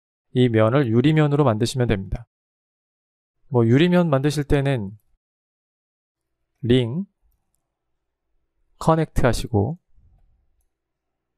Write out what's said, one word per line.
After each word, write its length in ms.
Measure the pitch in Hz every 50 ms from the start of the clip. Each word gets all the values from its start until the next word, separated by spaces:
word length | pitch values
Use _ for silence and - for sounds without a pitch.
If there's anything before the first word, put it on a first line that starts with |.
| _ _ _ _ _ _
이 160 | - 127 123
면을 400 | 123 113 110 110 110 127 151 143
유리면으로 560 | 110 110 120 127 147 156 156 151 147 143 147 147
만드시면 440 | 127 110 107 120 - - 127 120
됩니다. 400 | 113 113 98 98 98 - - - _ _ _ _ _ _ _ _ _ _ _ _ _ _ _ _ _ _ _ _ _ _ _ _
뭐 180 | - 131 120 117
유리면 440 | 113 123 139 170 180 175 180 175 165
만드실 340 | 143 135 139 151 143 151 139
때는 520 | - 151 143 135 139 135 120 101 95 107 - _ _ _ _ _ _ _ _ _ _ _ _ _ _ _ _ _ _ _ _ _ _ _ _ _ _ _ _ _ _ _ _
링, 440 | - 113 123 127 123 113 139 175 202 - _ _ _ _ _ _ _ _ _ _ _ _ _ _ _ _ _ _ _ _ _ _ _ _ _ _ _ _ _ _ _ _ _
커넥트 480 | - - 165 160 160 151 - - - -
하시고 540 | 123 107 - - - 110 101 101 131 170 - _ _ _ _ _ _ _ _ _ _ _ _ _ _ _ _ _ _ _ _ _ _ _ _ _ _ _ _ _ _ _